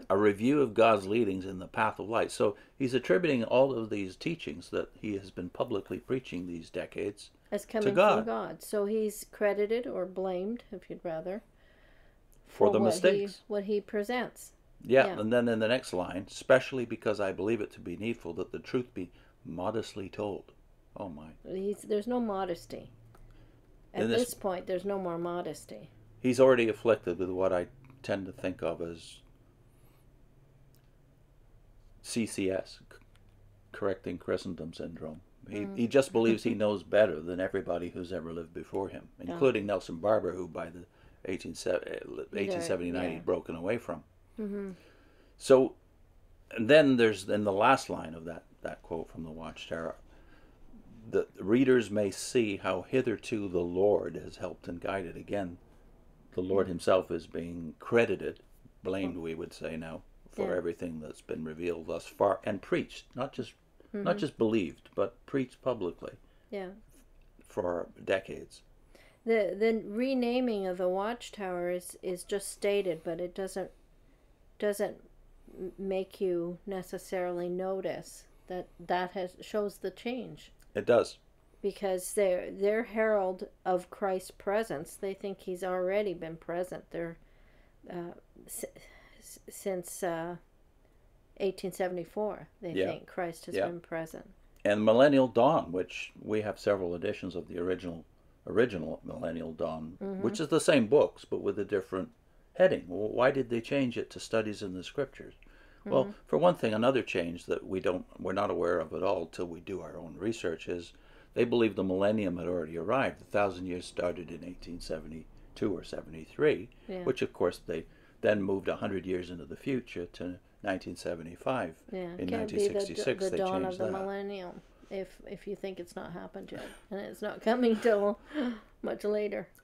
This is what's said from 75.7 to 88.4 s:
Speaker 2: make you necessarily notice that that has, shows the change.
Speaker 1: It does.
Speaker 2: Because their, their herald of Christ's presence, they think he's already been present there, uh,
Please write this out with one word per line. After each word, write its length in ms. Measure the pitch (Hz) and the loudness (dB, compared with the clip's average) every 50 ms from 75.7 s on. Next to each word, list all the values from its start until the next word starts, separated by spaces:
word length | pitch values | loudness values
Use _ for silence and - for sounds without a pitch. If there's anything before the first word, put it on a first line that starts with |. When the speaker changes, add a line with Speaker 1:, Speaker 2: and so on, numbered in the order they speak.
| - - | -8 -6
Speaker 2:
make 440 | 196 190 190 190 190 190 - - | -4 -2 -2 -2 -2 -4 -4 -2
you 380 | 208 185 180 170 170 170 175 175 - - | 0 0 0 0 0 -2 -6 -8 -8 -8
necessarily 800 | 196 185 175 - - 185 - - - 185 180 180 180 175 175 175 | -8 -8 -8 -8 -10 -12 -8 -6 -4 -2 -2 -2 -2 -2 -2 -2
notice 760 | 175 180 185 185 190 190 185 175 139 - - - - - - - - - - - | -2 -2 -2 -2 -2 -2 -2 -4 -4 -6 -8 -12 -16 -20 -20 -20 -20 -20 -14 -10
that 200 | 185 180 - - - - | -8 -8 -10 -10 -14 -12
that 320 | 175 170 175 180 185 180 | -4 -2 0 0 0 -2
has, 240 | - 202 180 180 - - | -4 -4 -6 -6 -8 -10
shows 380 | - - - 214 208 202 196 - | -10 -6 -2 -2 -2 -2 -4 -6
the 120 | - 190 | -8 -8
change. 600 | 190 - - 240 254 254 220 165 156 147 - - - - - - - | -8 -6 -6 -6 -6 -6 -8 -10 -12 -16 -18 -20 -20 -20 -20 -10 -6
Speaker 1:
It 100 | - 101 | 0 4
does. 320 | - 120 117 95 - - - _ _ _ _ _ _ _ - | 6 6 6 6 4 -2 -14 _ _ _ _ _ _ _ -6
Speaker 2:
Because 520 | - 202 185 - 214 196 185 180 180 - - | -6 -6 -4 -4 -2 -2 -2 -2 -4 -2 0
their, 380 | - 202 190 180 - - - | 2 2 4 2 0 -2 -4
their 320 | - 190 196 202 208 220 233 | -4 0 0 2 2 2 0
herald 640 | 226 208 220 220 220 214 208 190 185 185 185 208 - - _ - | -2 0 2 2 4 4 4 2 0 -2 -4 -8 -14 -14 _ -2
of 240 | 185 185 180 180 - | 0 0 0 0 -4
Christ's 420 | - - - 196 190 185 185 - | -8 -4 -2 0 0 -2 -4 -8
presence, 640 | - - - - 196 214 226 - 170 139 165 - - | -16 -8 -2 0 0 0 0 0 -4 -6 -6 -8 -10
they 180 | - - 196 190 | -8 -6 -6 -6
think 240 | 190 - 202 196 190 | -6 -8 -10 -10 -8
he's 220 | - - 185 175 185 | -8 -8 -8 -4 -4
already 500 | 185 185 185 185 180 190 208 214 208 175 | -2 0 0 0 2 2 2 2 0 -2
been 240 | 170 165 160 165 165 | -6 -6 -10 -10 -10
present 520 | - - 170 175 185 180 170 156 - - | -8 -6 -4 -4 -4 -4 -6 -10 -12 -10
there, 260 | - 165 170 170 170 - - - - - - - - - - _ _ _ - - | -8 -8 -6 -8 -8 -12 -18 -20 -20 -20 -20 -20 -20 -20 -20 _ _ _ -16 -12
uh, 220 | - 175 170 175 - - - _ - - | -10 -10 -10 -10 -12 -16 -20 _ -20 -20